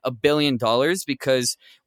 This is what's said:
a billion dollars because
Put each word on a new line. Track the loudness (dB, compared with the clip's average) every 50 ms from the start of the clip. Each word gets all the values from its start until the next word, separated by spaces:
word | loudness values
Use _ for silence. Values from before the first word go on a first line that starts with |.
| -8
a | -8
billion | -8 0 2 2 2 4 2 0 0 0
dollars | 0 0 2 2 2 0 0 -2 -4
because | -6 -8 -4 0 0 0 0 0 -2 -6 -8 _ -20 -20 _ _